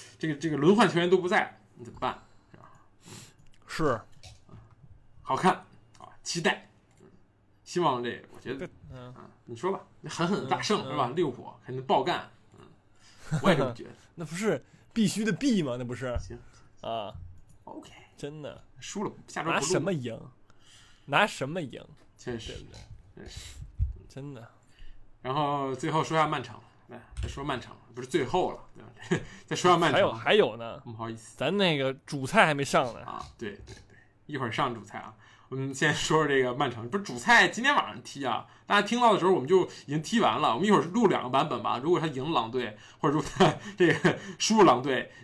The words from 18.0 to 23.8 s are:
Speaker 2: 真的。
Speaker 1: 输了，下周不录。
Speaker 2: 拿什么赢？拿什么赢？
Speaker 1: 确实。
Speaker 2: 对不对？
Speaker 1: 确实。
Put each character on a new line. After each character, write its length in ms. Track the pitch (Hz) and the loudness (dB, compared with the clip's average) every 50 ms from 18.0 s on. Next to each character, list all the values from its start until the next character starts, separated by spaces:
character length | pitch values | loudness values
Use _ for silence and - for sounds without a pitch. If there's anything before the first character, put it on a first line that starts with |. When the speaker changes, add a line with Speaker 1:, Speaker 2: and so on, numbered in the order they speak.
| - - _ - | -20 -20 _ -12
Speaker 2:
真 240 | 151 143 151 156 | -12 -12 -10 -12
的。 200 | 143 117 67 - - - - - | -12 -14 -14 -16 -20 -20 -20 -18
Speaker 1:
输 260 | - - - 196 208 | -16 -10 -8 -6 -6
了， 60 | 127 - - - | -6 -8 -12 -18
下 160 | - - 175 | -10 -8 -4
周 80 | 151 160 | -2 0
不 40 | 151 | 0
录。 0 | |
Speaker 2:
拿 60 | 196 | 0
什 220 | 196 - 185 139 | 0 0 0 0
么 100 | 143 196 | 0 -2
赢？ 280 | 185 143 120 113 113 - - - - _ - - - - - - - - - - - - _ | -2 -4 -6 -8 -10 -12 -14 -18 -20 _ -20 -20 -20 -20 -20 -20 -20 -20 -20 -20 -20 -20 _
拿 200 | - 139 165 208 | 0 2 2 2
什 220 | 220 - - 135 135 | 2 0 -4 -6 -6
么 120 | 139 185 | -4 -6
赢？ 220 | 156 120 - - - - 147 - - - _ | -8 -8 -10 -14 -16 -18 -20 -20 -20 -20 _
Speaker 1:
确 220 | - - 123 120 110 | -12 -10 -8 -8 -8
实。 140 | - - | -8 -10
Speaker 2:
对 100 | - - | -12 -14
不 100 | - - | -16 -18
对？ 520 | - - - - - - - - - - - | -18 -20 -18 -18 -20 -20 -20 -20 -20 -18 -18
Speaker 1:
确 60 | - | -16
实。 100 | - - - - - - - - - - | -16 -16 -16 -16 -16 -16 -16 -10 -4 -4